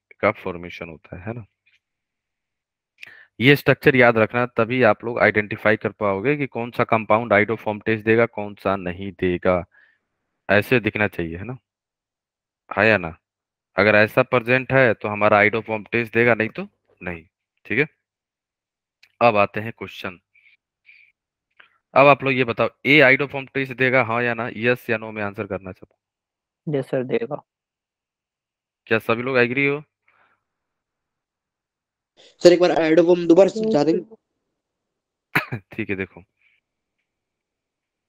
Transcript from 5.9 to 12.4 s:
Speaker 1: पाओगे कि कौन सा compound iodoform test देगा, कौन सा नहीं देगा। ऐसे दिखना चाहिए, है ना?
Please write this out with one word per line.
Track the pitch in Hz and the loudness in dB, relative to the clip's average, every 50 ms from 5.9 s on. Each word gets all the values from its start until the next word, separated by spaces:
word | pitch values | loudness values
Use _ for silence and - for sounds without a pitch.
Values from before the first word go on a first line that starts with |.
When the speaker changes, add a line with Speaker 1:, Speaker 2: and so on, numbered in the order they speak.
| - - | -8 -4
Speaker 1:
पाओगे | 107 101 98 98 101 135 151 147 | -4 -4 -2 -2 -2 -4 -4 -4
कि | 139 123 | -6 -8
कौन | - 120 117 120 | -8 -10 -10 -8
सा | - - 120 | -6 -4 -2
compound | - 117 110 110 - 107 110 120 113 104 | 0 -2 -2 0 0 0 0 2 2 2
iodoform | 101 107 104 113 107 - 107 104 104 - | 2 2 0 -2 -6 -6 -6 -8 -6 -4
test | 113 113 107 104 | -4 -4 -2 0
देगा, | 113 110 117 117 113 | 0 2 2 0 0
कौन | - 104 104 104 101 - - | -4 -8 -12 -12 -12 -8 -4
सा | 98 95 | -4 -4
नहीं | 98 90 90 87 95 98 98 87 - | -4 -4 -8 -10 -10 -12 -14 -8 -4
देगा। | 98 90 90 87 - 92 90 87 87 - _ _ _ _ _ _ _ _ _ _ _ _ _ _ _ - | -4 -2 -2 -2 0 0 0 0 -2 -6 _ _ _ _ _ _ _ _ _ _ _ _ _ _ _ 0
ऐसे | 98 104 101 - 131 123 | 0 0 2 2 0 0
दिखना | 101 110 - 107 107 98 | 0 -2 -2 -2 -4 -4
चाहिए, | - - 87 80 82 87 | -4 -6 -10 -10 -10 -12
है | 101 | -12
ना? | 113 131 127 _ _ _ _ _ _ _ _ _ _ _ _ _ _ _ _ | -14 -14 -16 _ _ _ _ _ _ _ _ _ _ _ _ _ _ _ _